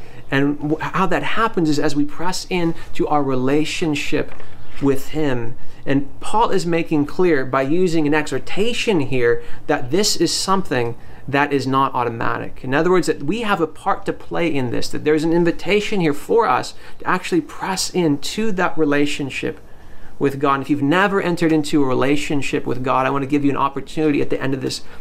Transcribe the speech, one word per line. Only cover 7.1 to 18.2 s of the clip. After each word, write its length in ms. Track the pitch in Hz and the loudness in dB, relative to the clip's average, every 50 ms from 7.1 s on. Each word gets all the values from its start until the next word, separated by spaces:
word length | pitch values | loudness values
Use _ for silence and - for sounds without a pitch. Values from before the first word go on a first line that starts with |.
| - - 180 180 160 135 131 | 2 2 4 4 4 2 2
by 180 | 127 131 135 135 | 0 0 0 2
using 440 | 135 160 180 185 180 160 165 151 | 2 2 2 2 2 2 2 2
an 80 | 147 151 | 2 2
exhortation 880 | 156 147 - 139 131 - - - 175 202 240 233 - - 233 202 160 | 0 0 0 -2 -2 0 2 2 2 2 2 0 0 0 0 2 2
here 420 | 131 120 127 127 120 120 120 - - - - - - | 2 2 2 2 2 4 2 2 2 2 0 0 2
that 240 | - 147 131 135 120 | -2 -2 0 0 0
this 240 | 139 190 208 - - | 0 0 0 2 2
is 160 | - 175 156 - | 0 0 0 0
something 640 | - - 196 190 196 185 - 135 127 120 117 113 - - - - - - | -4 -2 0 0 0 0 0 0 0 -2 -2 -4 -6 -8 -10 -10 -8 -6
that 260 | - 131 143 147 143 143 | -2 0 0 0 0 0
is 140 | 135 123 | -2 -2
not 260 | 131 131 135 139 131 - | 0 0 0 0 0 0
automatic. 640 | 127 120 120 117 113 117 120 117 117 110 104 - - - | -2 -4 -4 -4 -4 -4 -4 -4 -4 -6 -8 -8 -8 -6
In 100 | 127 131 | -2 -2
other 180 | 151 160 180 | 0 2 2
words, 180 | 185 180 156 160 | 2 2 2 0
that 160 | - - - | -2 -2 -2
we 180 | 139 202 233 233 | -4 -4 -2 -2
have 180 | 202 202 160 | -2 -2 -2
a 60 | 165 | -2
part 400 | - - - - 190 190 - - | -4 -4 -6 -4 -4 -4 -2 -4
to 60 | - 156 | -6 -6
play 420 | - - - - 165 170 165 151 | -6 -8 -6 -4 -2 -2 0 0
in 160 | 139 127 120 | 0 -2 0
this, 180 | 117 - - - | 0 0 0 2
that 140 | - 120 120 | 0 0 2
there's 200 | 147 156 156 151 | 2 2 2 2
an 80 | 165 160 | 2 2
invitation 680 | 175 175 165 156 - - - 202 208 208 - 214 196 | 4 2 2 2 0 0 0 0 0 0 0 0 0
here 140 | 170 151 143 | 0 0 0
for 320 | - - - 196 226 220 | -2 -2 0 2 2 2
us 280 | 175 131 123 131 - - - - - - - | 2 2 0 -2 -4 -8 -10 -8 -8 -8 -6
to 60 | - - | -2 -2
actually 320 | 175 185 - - 190 165 | -2 -2 -2 0 -2 -2
press 500 | 151 - - - 147 185 190 180 - - | -2 -2 -8 -8 -6 -6 -4 -4 -6 -4
into 600 | - 190 175 156 143 143 | -2 0 0 0 0 0